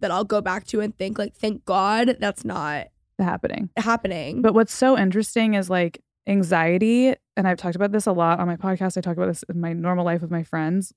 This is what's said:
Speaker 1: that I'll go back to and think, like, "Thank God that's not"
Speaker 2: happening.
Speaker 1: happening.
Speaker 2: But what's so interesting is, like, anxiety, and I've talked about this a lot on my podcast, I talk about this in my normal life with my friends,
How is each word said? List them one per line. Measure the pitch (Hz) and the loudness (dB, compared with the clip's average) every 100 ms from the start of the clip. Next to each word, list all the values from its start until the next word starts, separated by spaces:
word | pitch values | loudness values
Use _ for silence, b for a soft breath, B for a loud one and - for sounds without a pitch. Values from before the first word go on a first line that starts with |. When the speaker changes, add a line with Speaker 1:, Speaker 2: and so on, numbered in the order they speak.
Speaker 1:
that | 202 | -2
I'll | 180 | -2
go | 202 208 | 0 -2
back | 190 190 - | -2 -4 -4
to | 214 | -4
and | 214 - | -4 -4
think, | 190 214 | -6 -4
like, | 202 | -8
"Thank | - 214 208 | -4 -6 -4
God | - 190 196 220 240 - | -2 0 2 2 2 0
that's | 208 - | -2 -4
not" | 220 180 151 147 - _ _ - | -6 -6 -4 -6 -8 _ _ -4
Speaker 2:
happening. | 180 175 - - 196 - | -2 -2 -4 -6 -6 -4
Speaker 1:
happening. | 220 233 190 180 139 220 | 0 0 -2 -6 -6 0
Speaker 2:
But | 220 | 2
what's | 214 220 | 4 2
so | - 254 262 | 2 4 4
interesting | 190 190 214 233 220 | 4 2 0 0 2
is, | 208 180 | 2 2
like, | 185 170 - _ _ - | 0 0 -4 _ _ 0
anxiety, | 196 175 175 165 180 220 240 254 - _ - | 2 4 4 4 4 4 4 4 2 _ -2
and | 185 | 0
I've | 180 | 0
talked | 180 175 | -2 -2
about | 202 | 0
this | 208 208 | 0 0
a | |
lot | 180 170 175 | 2 2 2
on | 180 | 0
my | 170 | -2
podcast, | 190 185 190 180 | -2 -2 -2 -2
I | |
talk | 175 170 | -4 -2
about | 185 | -2
this | 165 - | -2 -6
in | 170 | -6
my | 170 | -4
normal | 170 170 180 | -2 -2 0
life | 170 170 | 0 -2
with | 165 | -2
my | 170 | -4
friends, | 160 165 156 185 185 | -4 -4 -2 -2 -4